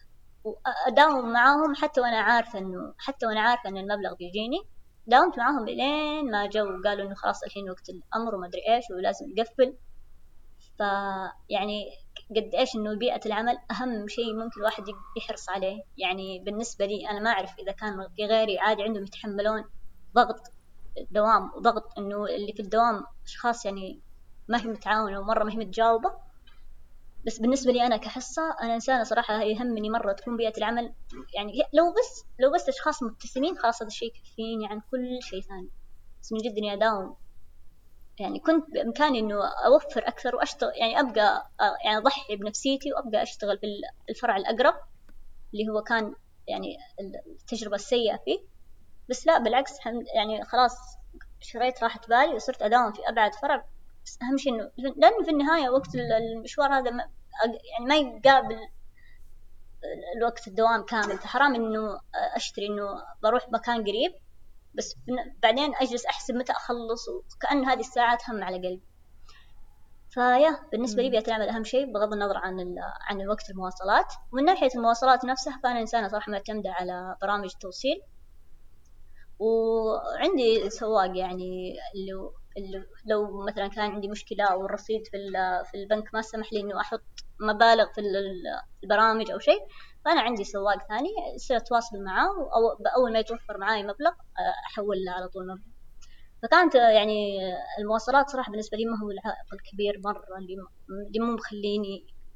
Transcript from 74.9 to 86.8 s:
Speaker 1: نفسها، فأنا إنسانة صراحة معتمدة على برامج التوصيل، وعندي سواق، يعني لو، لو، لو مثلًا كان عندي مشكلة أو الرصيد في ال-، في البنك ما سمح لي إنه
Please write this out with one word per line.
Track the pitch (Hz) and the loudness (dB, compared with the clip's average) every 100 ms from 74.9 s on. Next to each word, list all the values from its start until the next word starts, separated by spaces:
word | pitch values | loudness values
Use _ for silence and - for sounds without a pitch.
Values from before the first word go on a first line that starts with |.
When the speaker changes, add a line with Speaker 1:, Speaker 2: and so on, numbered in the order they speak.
| 233 262 254 254 | 4 6 6 4
Speaker 1:
نفسها، | 262 302 262 | -2 -4 -2
فأنا | 247 240 | -2 0
إنسانة | 220 233 196 | 0 0 0
صراحة | 208 214 | -4 -4
معتمدة | 202 220 214 190 | -6 -4 -6 -4
على | 180 180 180 185 - | -4 -4 -6 -8 -4
برامج | 196 202 185 | -2 -2 -4
التوصيل، | - 190 - 262 381 - - - - - - - - - - - - - - | -10 -14 -4 -2 -2 -6 -20 -20 -20 -18 -18 -18 -20 -20 -20 -18 -16 -16 -2
وعندي | 220 226 226 226 220 - - - 311 330 233 226 202 | 2 4 4 2 2 0 -2 0 2 4 4 4 0
سواق، | - 214 220 185 185 | -4 2 2 2 0
يعني | 185 185 185 185 185 - - - 190 | -4 -6 -8 -8 -8 -10 -10 -10 -8
لو، | 190 - - - 196 | -10 -12 -14 -14 -12
لو، | 196 190 185 - 214 | -10 -10 -12 -14 -2
لو | 214 208 196 202 | 0 0 -4 -6
مثلًا | 208 196 | -4 -6
كان | 220 208 | -2 -4
عندي | 202 196 | -4 -6
مشكلة | 208 - 202 202 | -8 -6 2 2
أو | 185 196 | 2 0
الرصيد | 208 - 220 220 | -6 -2 -4 -4
في | 196 | -10
ال-، | 196 185 185 180 - | -4 -2 0 0 -4
في | 202 | -10
البنك | 196 214 214 | 0 -2 0
ما | 185 | -6
سمح | - 214 220 | -4 -6 -4
لي | 214 | -4
إنه | 202 190 | -4 -4